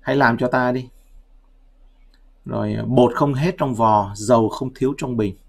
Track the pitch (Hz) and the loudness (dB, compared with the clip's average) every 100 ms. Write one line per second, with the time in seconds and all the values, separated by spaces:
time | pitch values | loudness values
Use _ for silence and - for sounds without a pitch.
0 | - 139 127 117 123 131 123 127 131 _ | -2 2 2 2 -2 0 -2 -4 -8 _
1 | _ - _ _ _ _ _ _ _ _ | _ -20 _ _ _ _ _ _ _ _
2 | _ _ _ _ - 117 107 110 110 131 | _ _ _ _ -10 -6 -6 -6 0 4
3 | - - 143 131 165 180 139 113 113 107 | 4 4 -2 0 -2 -2 -4 0 4 4
4 | 98 101 107 120 110 - 131 - 131 143 | 0 -6 2 2 2 -2 -10 -4 -4 -4
5 | 135 117 104 95 | -6 -2 -4 -6